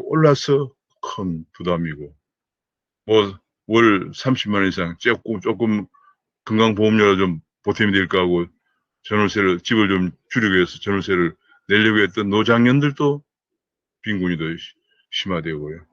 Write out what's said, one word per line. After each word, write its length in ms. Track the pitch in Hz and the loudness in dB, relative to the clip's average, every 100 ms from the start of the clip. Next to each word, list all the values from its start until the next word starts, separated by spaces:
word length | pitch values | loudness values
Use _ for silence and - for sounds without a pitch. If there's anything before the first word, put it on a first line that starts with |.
| - | -2
올라서 680 | 156 156 139 - 139 135 - _ _ | 2 4 2 0 -2 -2 -10 _ _
큰 440 | - - 92 82 82 | -12 -8 -6 -6 -10
부담이고, 600 | - 87 87 82 73 73 - _ _ _ _ _ _ _ _ - | -10 -4 -4 -4 -8 -16 -18 _ _ _ _ _ _ _ _ 2
뭐 380 | 110 101 98 _ _ - | 2 2 -4 _ _ -2
월 440 | 113 113 98 80 | 4 4 4 -2
삼십만 480 | - 131 131 104 104 | -6 -2 -2 -2 -2
원 60 | 95 | -2
이상 280 | 92 85 82 | -2 -6 -4
조금, 400 | 123 113 - 107 | -2 -2 -4 -6
조금 480 | 110 101 117 104 95 _ _ _ _ _ | -4 -2 -2 -2 -6 _ _ _ _ _
건강보험료로 720 | - 110 113 104 107 110 104 95 | -4 2 2 2 2 4 4 4
좀 220 | 95 80 - _ | 2 -2 -10 _
보탬이 300 | 101 101 107 | -6 0 0
될까 260 | 98 90 95 | 0 0 0
하고 260 | 90 87 87 _ _ _ _ _ | 2 0 -2 _ _ _ _ _
전월세를, 580 | - 107 101 104 95 87 | -4 0 0 2 0 0
집을 260 | - 113 101 | 0 0 2
좀 240 | 95 90 - _ | 0 -2 -6 _
줄이기 240 | 123 107 92 | -2 2 2
위해서 240 | 87 - | 0 -4
전월세를 540 | 104 98 92 90 85 - _ _ - | -4 -4 -2 -2 -2 -6 _ _ -2
내려고 300 | 104 107 107 | 2 4 2
했던 300 | 98 110 101 | 0 -2 -2
노장년들도 960 | 104 110 117 120 139 143 139 147 147 - _ _ _ _ _ _ _ | 0 2 4 4 4 0 0 -2 -2 -8 _ _ _ _ _ _ _
빈곤이 360 | 110 101 90 82 | -6 -4 -2 -2
더 200 | 80 82 | -6 -8
시-, 160 | - _ _ _ _ | -14 _ _ _ _
심화되고요. 760 | - 101 87 80 76 73 82 85 | -10 -6 -6 -6 -8 -10 -14 -20